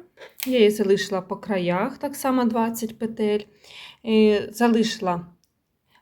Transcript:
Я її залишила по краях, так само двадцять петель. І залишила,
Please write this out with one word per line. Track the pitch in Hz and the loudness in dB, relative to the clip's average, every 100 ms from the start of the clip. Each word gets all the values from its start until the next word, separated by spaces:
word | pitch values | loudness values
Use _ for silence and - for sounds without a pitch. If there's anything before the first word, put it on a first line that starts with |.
| - _ - - 262 | -14 _ -20 -12 -2
Я | 254 | 4
її | 208 | 4
залишила | 208 190 196 - 190 | 4 2 0 0 -6
по | 185 196 | -6 -8
краях, | - 190 175 180 240 269 | -4 -2 0 0 -2 -6
так | 285 285 | -10 -6
само | 277 254 | -2 0
двадцять | 240 226 226 233 220 - | 0 0 -2 -4 -8 -8
петель. | 220 226 214 208 - _ - - - - | -8 -4 -2 -2 -4 _ -20 -20 -20 -12
І | 233 220 214 208 - | 0 4 6 4 -2
залишила, | - 240 226 220 - 185 175 - _ _ _ _ _ _ _ | 0 2 2 0 -2 -4 -4 -6 _ _ _ _ _ _ _